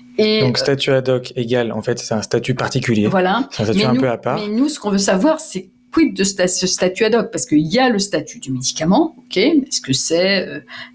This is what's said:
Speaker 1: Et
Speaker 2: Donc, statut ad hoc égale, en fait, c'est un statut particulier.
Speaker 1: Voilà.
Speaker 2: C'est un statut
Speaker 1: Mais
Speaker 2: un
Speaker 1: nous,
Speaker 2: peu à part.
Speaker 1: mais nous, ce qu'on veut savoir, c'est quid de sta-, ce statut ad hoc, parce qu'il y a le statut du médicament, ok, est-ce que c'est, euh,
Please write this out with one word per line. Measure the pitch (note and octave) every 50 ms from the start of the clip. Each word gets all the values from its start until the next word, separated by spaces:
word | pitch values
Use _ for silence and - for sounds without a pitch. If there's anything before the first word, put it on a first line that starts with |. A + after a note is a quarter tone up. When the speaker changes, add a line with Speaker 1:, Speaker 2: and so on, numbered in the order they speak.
| - - - -
Speaker 1:
Et | G#3+ G#3+ G#3+ A3
Speaker 2:
Donc, | E3+ B2+ A#2+ -
statut | C3 C#3+ C#3 C3+ - -
ad | C3+ C3 B2 B2+
hoc | C3 B2+ B2+ - -
égale, | B2+ A#2+ A2+ B2 B2 A#2+ A2
en | A2+ A2+
fait, | G#2+ - A#2+ A#2
c'est | - - A#2
un | A2
statut | G2+ - - A#2+ A#2 - B2+
particulier. | C3 B2 A2 - C3 A2 - A#2 G#2+ G#2 G#2
Speaker 1:
Voilà. | - F#3+ F3+ F3+ G3 A#3 C4+ -
Speaker 2:
C'est | - - A2
un |
statut | G#2 A2 F#3+
Speaker 1:
Mais | G#3
Speaker 2:
un | B2+ B2
Speaker 1:
nous, | B2+
Speaker 2:
peu | F#3+ C3
à | A#2 A2
part. | - B2 C3 E3
Speaker 1:
mais | G#3 G#3 G#3+
nous, | A3+ C4+ D#4
ce | D#4 -
qu'on | - D4+
veut | G3 G3
savoir, | G3 - F#3+ F#3+ G3 D#4 D#4 D#4
c'est | - - - F#3 - - _ _ _ _
quid | - D#4+ E4 - G3
de | - F#3+
sta-, | F#3+ - - F3+ F3+
ce | - - F#3
statut | F#3 - - G3 F3+ F#3 - A3
ad | A3 A3
hoc, | A#3 G3 -
parce | - D#3+ -
qu'il | - D#3 D3+
y | D#3+ D#3+ E3 A#3+
a | C4 B3+
le | A#3 G3+
statut | F#3+ - - D#3+ C#3+ - - -
du | - C#3+
médicament, | C3+ B2 C3 - - - D#3+ E3 F#3+ B3+ E4+ D#4+ -
ok, | - - - - F3+
est-ce | G3+ C#4 F4 D4 C4 - - -
que | - - C3+
c'est, | - - - D#3+ E3 F3+ F#3+ G3 F#3+ - -
euh, | C#3+ D3 - - - - - - -